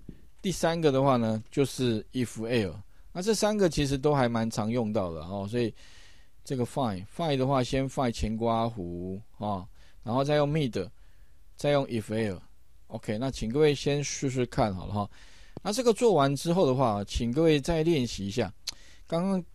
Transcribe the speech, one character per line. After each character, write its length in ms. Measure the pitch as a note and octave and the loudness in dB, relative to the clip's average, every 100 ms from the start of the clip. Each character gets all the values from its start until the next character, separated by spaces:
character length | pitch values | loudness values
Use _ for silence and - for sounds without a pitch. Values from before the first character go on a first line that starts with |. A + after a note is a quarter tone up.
| - - - - | -14 -18 -18 -8
第 120 | G3 | -6
三 280 | E3 E3+ E3+ | 0 0 2
个 120 | D#3 | 4
的 100 | C3+ | 4
话 140 | C#3 B2 | 4 4
呢， 260 | A2+ A2 - | 2 -2 -2
就 140 | - | 0
是 420 | C3+ - B2 A2 - | 0 0 0 0 -2
if 160 | B2+ A#2+ A#2 A2+ | -4 -4 -4 -2
error。 300 | B2 F#2+ F#2 - - - | 0 0 -4 -14 -18 -14
那 80 | E3+ | -6
这 140 | G3 | 0
三 220 | G#3 G#3+ G#3+ | 2 2 4
个 120 | F3+ | 2
其 160 | D3 | 2
实 140 | C#3+ C#3 | 0 2
都 160 | D3+ | 2
还 140 | C#3+ A#2+ | 4 4
蛮 200 | A#2 A2+ | 2 -2
常 220 | A#2+ G#2+ | -2 -2
用 220 | B2 A2 | 0 0
到 200 | G#2+ F2+ | 0 -2
的 80 | D#2+ | -4
哦， 220 | E2 G2+ G2+ | -6 -6 -4
所 80 | A#2+ | 0
以 160 | A2+ - - - - - - - | -2 -2 -16 -20 -20 -20 -20 -16
这 120 | - C3+ | -6 -4
个 80 | |
find，find 720 | A#2 D3+ B2 F#2 G2 - E3 C3+ | -2 0 -2 -2 -8 -4 -2 0
的 100 | C3 | 2
话， 160 | C3+ | 2
先 260 | B2 C3+ C3+ | 2 0 -2
find 240 | D3 B2+ | -2 -2
前 240 | A2 A2 A2 | -2 -4 0
刮 280 | A#2 A2+ | 0 2
弧 560 | A#2 A#2 F2 F2 F#2 F#2+ - - | 0 -2 -8 -6 -8 -8 -12 -8
啊， 280 | G#2 G2 F#2 - - - | -4 -4 -6 -16 -20 -14
然 100 | G#2+ | -4
后 80 | B2 | 0
再 140 | C#3 D3 | 2 2
用 120 | C#3+ | 2
mid， 400 | D#3 C3+ G#2 F2 - - - - - - - | 2 0 -2 -6 -10 -20 -20 -20 -20 -20 -4
再 140 | D3 | 2
用 120 | C#3+ C3+ | 2 2
if 180 | A#2 | -4
error。 360 | G#2 A2 A2 E2 - - - - - | -2 -2 -2 -4 -10 -20 -20 -20 -14
OK， 320 | A2+ - G#2+ | -10 -6 -4
那 120 | C3+ | -4
请 200 | - A2 | -4 -2
各 80 | C3+ | 4
位 160 | D3+ | 4
先 280 | C#3+ D3 C#3+ | 4 0 0
试 280 | C#3+ - C#3 | -2 -4 -2
试 160 | B2+ B2 | 0 -2
看 260 | - A2+ | 2 0
好 120 | F#2 G2 | 0 -4
了 80 | |
哈。 160 | G#2 G2+ - - - - - | -4 -4 -8 -20 -18 -16 -10
那 100 | - | -4
这 100 | G#3+ | 0
个 100 | A#3+ | 2
做 220 | G#3 A#3+ | 4 6
完 200 | E3 C#3 C#3+ | 6 4 2
之 160 | E3 | 0
后 120 | E3+ | 4
的 100 | D3 | 4
话， 280 | B2+ B2+ G2+ | 4 2 2
请 280 | G2+ - A#2 | -2 -2 0
各 100 | C3 | 4
位 180 | E3 D3 | 4 4
再 220 | C3+ E3 | 2 0
练 240 | D#3+ D#3+ A#2+ | 2 2 0
习 200 | - G3 | -4 -4
一 40 | |
下。 220 | B2 G2 - - - - - - | -2 -4 -4 -14 -14 -16 -18 -6
刚 160 | E3 | -2
刚 200 | F#3+ F#3+ E3+ | 0 -2 -4